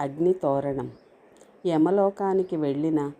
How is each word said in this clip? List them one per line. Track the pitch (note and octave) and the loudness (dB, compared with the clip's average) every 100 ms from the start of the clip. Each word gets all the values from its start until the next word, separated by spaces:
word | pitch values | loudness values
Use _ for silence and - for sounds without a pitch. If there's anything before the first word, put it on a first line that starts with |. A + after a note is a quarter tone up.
అగ్ని | C#3+ C#3+ F3 | -8 0 0
తోరణం. | F#3 D3+ C#3 C#3+ C3+ B2 - _ _ - - - - F3+ | 2 0 0 -2 -4 -8 -12 _ _ -20 -20 -20 -8 -2
యమలోకానికి | D#3 E3 G3+ G3 G3+ G3 F#3+ F3+ E3 | 2 4 4 2 0 -2 0 0 -2
వెళ్ళిన | D3 C#3 D#3+ D#3 C#3+ C#3+ | -2 0 0 0 -2 -8